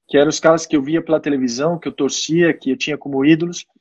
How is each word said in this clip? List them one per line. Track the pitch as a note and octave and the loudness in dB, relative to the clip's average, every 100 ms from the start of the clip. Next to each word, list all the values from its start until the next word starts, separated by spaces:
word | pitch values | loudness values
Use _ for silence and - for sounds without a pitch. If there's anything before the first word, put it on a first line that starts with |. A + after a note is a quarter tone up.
| - | 0
que | C#3 | 2
eram | D3+ | 2
os | D3+ | 2
caras | D#3+ E3 - | 2 2 0
que | D3+ | -2
eu | |
via | C3+ E3 | 0 -4
pela | E3 D#3 | 0 -2
televisão, | D3+ C#3 B2+ A#2 D#3 E3+ | 0 -2 -2 -2 -2 -2
que | C#3+ | -6
eu | |
torcia, | - C3+ - - E3 E3+ | -4 -4 -4 -2 2 2
que | - C3+ | 2 -4
eu | C3 | -4
tinha | D3+ C#3+ | -4 -6
como | C#3+ C#3 | -6 0
ídolos, | C#3+ D#3+ F3 F3 - _ | 2 2 0 -8 -16 _